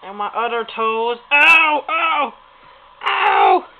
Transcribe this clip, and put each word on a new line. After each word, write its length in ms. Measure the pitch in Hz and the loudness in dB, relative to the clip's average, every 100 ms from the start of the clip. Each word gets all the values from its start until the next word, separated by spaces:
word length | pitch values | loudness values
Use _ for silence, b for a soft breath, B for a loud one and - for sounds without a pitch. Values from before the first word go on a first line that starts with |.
And 140 | 185 202 | -16 -10
my 120 | 208 | -8
other 360 | - 285 233 | -4 -4 -4
toes. 540 | 226 - 220 226 233 240 - | -8 -4 -2 -2 -4 -6 -2
Ow! 540 | 285 302 330 320 294 - | 2 6 4 4 -2 -2
Ow! 460 | 320 330 302 262 - _ b b b b _ | -4 -2 -2 -4 -8 _ b b b b _
Ow! 640 | - 392 403 392 392 370 - | -6 -2 0 2 4 2 0